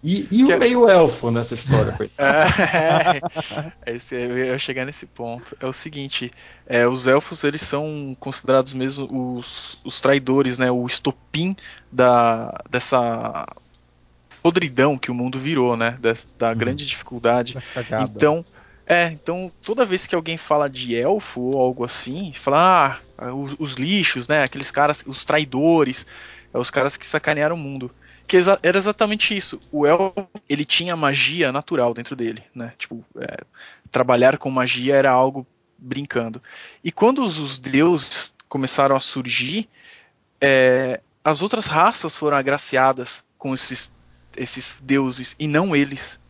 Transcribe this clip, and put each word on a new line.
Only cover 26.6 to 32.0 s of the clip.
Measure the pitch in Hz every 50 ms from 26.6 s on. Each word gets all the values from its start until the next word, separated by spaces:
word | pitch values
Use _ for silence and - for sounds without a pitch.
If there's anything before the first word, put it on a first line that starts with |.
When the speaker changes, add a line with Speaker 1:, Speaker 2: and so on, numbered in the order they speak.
| 123 -
Speaker 2:
caras | - 139 127 120 -
que | - -
sacanearam | - - 151 - - 151 147 147 151 170
o | 170
mundo. | 147 139 139 135 127 123 _ _ _ - - _ _
Que | _ -
exa-, | 185 175 185 196 190 -
era | 170 180
exatamente | 196 190 214 214 - 220 208 214 214 - - 214
isso. | 196 - - - 117 _ _
O | - 151 147
elfo, | 143 160 175 190 190 180 202 196 _ _ 208 _
ele | _ 143 147 147
tinha | - - - 165 180 175
magia | 165 151 139 135 139 131 - 151 175 165 135
natural | 127 139 147 - - 131 123 120 117
dentro | 117